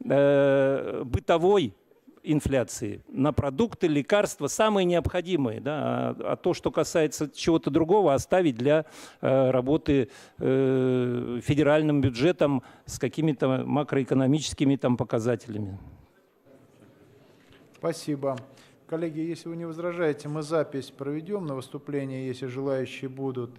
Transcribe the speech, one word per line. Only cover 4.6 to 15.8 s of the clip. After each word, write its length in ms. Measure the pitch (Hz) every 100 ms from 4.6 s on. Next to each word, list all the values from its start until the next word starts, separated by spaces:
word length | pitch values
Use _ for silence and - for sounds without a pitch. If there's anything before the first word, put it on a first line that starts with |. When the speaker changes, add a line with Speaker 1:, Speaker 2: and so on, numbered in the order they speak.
| 220 202 180
Speaker 1:
необходимые, 760 | 175 139 180 170 180 131 110
да, 180 | 113 151
а, 360 | 123 123 123 120 -
а 20 | -
то, 180 | 185 160
что 160 | -
касается 580 | 156 151 175 156 - 147
чего-то 400 | - - 165 160
другого, 460 | 143 160 208 180 135
оставить 400 | - 180 175 113
для, 300 | 123 156 151 - - -
э, 300 | - 135 131
работы, 580 | 127 123 156 - 139 123 - - -
э, 1000 | 131 131 135 131 127 127 123 120 120 123
федеральным 580 | - 147 143 151 156 147
бюджетом 640 | 127 117 147 175 151 135 - - -
с 120 | -
какими-то 640 | 127 - 156 147 135 131 123
макроэкономическими 1080 | 127 147 135 127 135 131 151 135 - 139 135
там 220 | 131 120
показателями. 800 | 123 123 110 120 - 107 104 98